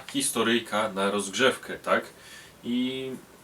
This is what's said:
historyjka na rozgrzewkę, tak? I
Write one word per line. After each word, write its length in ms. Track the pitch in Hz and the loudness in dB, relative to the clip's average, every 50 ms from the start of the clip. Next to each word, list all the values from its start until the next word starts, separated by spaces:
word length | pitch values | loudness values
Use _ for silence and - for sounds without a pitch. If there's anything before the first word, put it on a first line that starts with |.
| - - | -2 -4
historyjka 760 | - 139 131 - - 120 113 117 120 117 113 - 107 104 95 92 | -4 -2 -2 0 2 2 4 4 4 2 0 0 0 0 0 0
na 220 | 92 98 98 101 | 0 0 0 2
rozgrzewkę, 600 | 101 101 101 101 95 107 131 127 - - - - 87 | 2 0 -2 -2 0 4 4 4 4 2 -6 -10 -10
tak? 300 | - - - - 247 - - - - - - - - - - - - - | -6 0 2 2 2 2 -2 -14 -20 -20 -20 -18 -18 -20 -20 -20 -12 -4
I 480 | 120 120 123 127 127 131 131 131 131 127 123 - - - - | -2 0 0 0 0 -2 -4 -6 -8 -8 -10 -12 -18 -20 -20